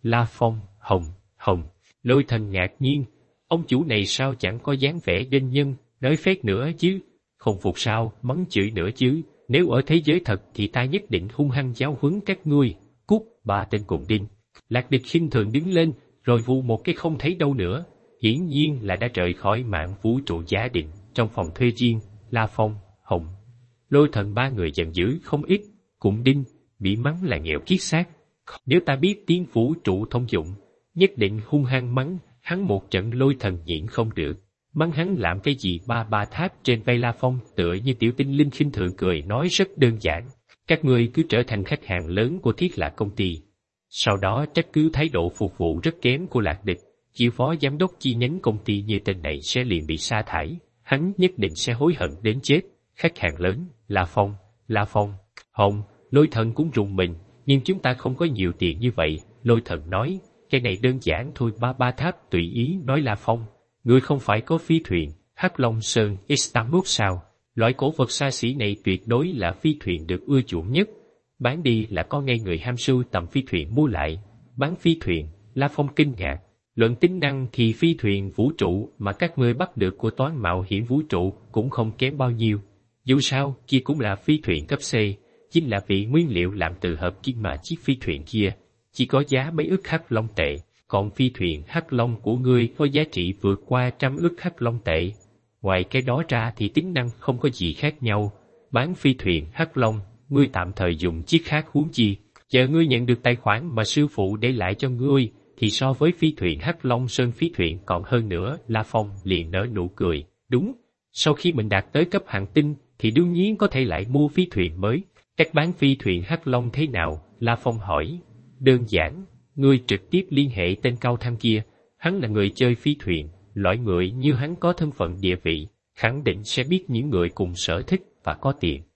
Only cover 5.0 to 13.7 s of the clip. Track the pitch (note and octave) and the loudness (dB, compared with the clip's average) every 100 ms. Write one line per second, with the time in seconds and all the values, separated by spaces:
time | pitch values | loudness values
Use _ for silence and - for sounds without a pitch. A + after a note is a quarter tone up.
5 | - F2+ C3 C3+ C3 C3+ C#3+ B2+ _ _ | -2 -2 2 0 2 0 0 -4 _ _
6 | C3 D#3 F#3+ F#3+ G#2+ F#2+ C#3+ E3 E3+ F#3+ | 0 2 0 0 0 0 -2 0 0 0
7 | - _ _ _ A2 G2+ G2 F2+ A#2 A2 | -8 _ _ _ -2 0 -2 -2 -2 -2
8 | A2+ - B2 D3+ F3 - G2+ A2 F2 - | -2 -6 -6 -4 -2 0 0 0 -4 0
9 | B2+ D#3 - _ - C3 F3+ B2 - E3 | 0 0 -4 _ 0 2 4 2 4 2
10 | D3+ F3 F3 G2 _ - G#2 - B2+ F#3+ | 4 0 0 -4 _ -4 -2 -2 -2 -2
11 | G3 G2 F#2+ - C#3+ B2+ C3 A#2 C3+ C#3 | -2 -4 -4 -2 0 0 -4 -2 -4 0
12 | C#3+ G3+ G3 F#3+ D#3 C#3+ B2+ - _ _ | 0 0 -4 -4 2 4 2 0 _ _
13 | - G#3 A3 _ G#2 G2+ F#2+ | 0 0 0 _ -4 -2 -2